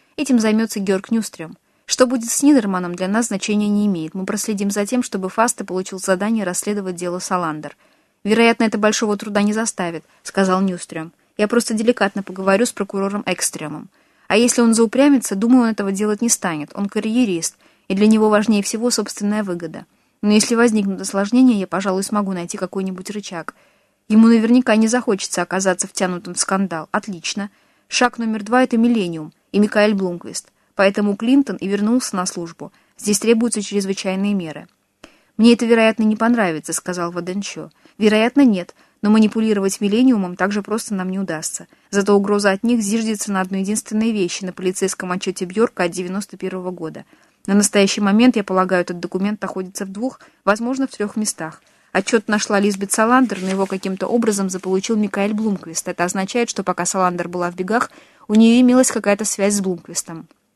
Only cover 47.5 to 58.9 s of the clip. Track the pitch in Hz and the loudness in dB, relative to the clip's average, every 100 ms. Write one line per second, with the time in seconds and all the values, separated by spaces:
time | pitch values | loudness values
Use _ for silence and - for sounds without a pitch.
47.5 | 202 202 208 196 - 202 208 247 233 202 | 2 4 4 4 2 2 6 6 4 0
48.5 | 185 185 180 175 175 175 185 202 214 190 | 0 2 0 0 -6 -6 -2 -4 -4 -8
49.5 | 185 185 - 196 196 254 - - _ 196 | -8 -10 -10 -10 -6 -8 -8 -20 _ 0
50.5 | 208 233 262 262 - 208 214 214 - 160 | 0 -2 -2 -4 -4 -6 -4 -6 -6 -12
51.5 | - _ _ _ - - 240 - 208 - | -14 _ _ _ -4 0 -2 0 -2 0
52.5 | 202 208 196 202 - 220 254 247 196 185 | 0 0 -2 -4 0 4 4 4 0 -4
53.5 | 190 196 190 190 190 196 240 220 202 190 | -2 -2 -4 -6 -6 -2 0 0 0 -2
54.5 | 185 185 190 196 220 208 202 202 214 220 | -4 -2 -2 0 -2 0 -2 -2 0 -2
55.5 | 185 - 165 - 175 175 196 190 240 240 | -4 -6 -10 -8 -4 -2 -2 -4 -2 -2
56.5 | - 190 170 175 196 180 175 175 180 175 | -4 -4 -4 -4 0 0 -2 -6 -4 -6
57.5 | 175 185 226 - - _ _ - 214 226 | -6 -2 -2 -2 -10 _ _ 0 6 6
58.5 | 233 254 254 262 | 8 6 6 4